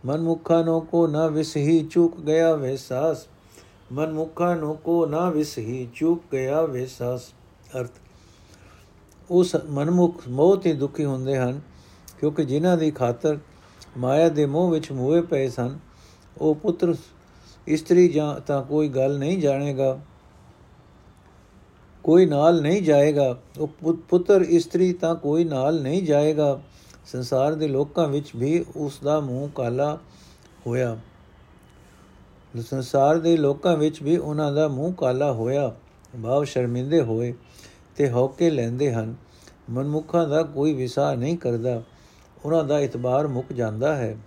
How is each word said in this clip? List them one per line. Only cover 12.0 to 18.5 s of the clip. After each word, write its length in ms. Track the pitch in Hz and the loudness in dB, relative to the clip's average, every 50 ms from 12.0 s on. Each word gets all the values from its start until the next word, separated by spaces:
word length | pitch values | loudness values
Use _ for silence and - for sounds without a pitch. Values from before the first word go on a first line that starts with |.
| - - - - | -20 -20 -10 -2
ਕਿਉਂਕਿ 260 | - 151 151 - 160 | -2 -2 0 0 -2
ਜਿਨ੍ਹਾਂ 320 | 127 131 151 160 185 180 | 0 0 0 2 2 2
ਦੀ 140 | 165 156 156 | 2 2 0
ਖਾਤਰ 480 | 147 - 127 117 120 - - 156 151 147 - - - - - - - - - - - | 0 0 0 -2 0 0 0 -2 -2 -2 -6 -18 -20 -20 -20 -20 -20 -20 -20 -16 -10
ਮਾਇਆ 320 | 131 123 127 135 151 165 170 | -6 -2 0 2 4 4 4
ਦੇ 160 | 156 147 151 | 4 2 0
ਮੋਹ 260 | 139 139 160 180 180 | 0 2 0 2 2
ਵਿੱਚ 200 | 165 156 151 - | 0 0 -2 -6
ਮੋਏ 300 | 139 131 123 135 160 170 | -6 -4 0 2 2 2
ਪਏ 280 | 170 175 - 139 135 131 | 2 0 -2 -2 -2 -2
ਸਨ, 300 | 117 - 120 113 139 147 - - - - - - - _ - - - | -2 -4 -6 -6 -6 -10 -18 -20 -20 -20 -20 -20 -20 _ -20 -20 -10
ਉਹ 180 | - 151 156 151 | -2 0 0 0
ਪੁੱਤਰ 400 | 151 - - 170 - - 175 165 - - - - - - - - - - - - - - | 0 0 -2 0 0 0 0 0 -2 -6 -18 -20 -20 -20 -20 -20 -20 -20 -20 -20 -20 -4
ਇਸਤਰੀ 400 | - 151 151 156 - 180 180 180 | -2 -2 -2 2 4 6 6 6
ਜਾਂ 340 | 175 147 151 151 147 143 131 | 6 4 2 0 0 -4 -8
ਤਾਂ 220 | - - | -4 -4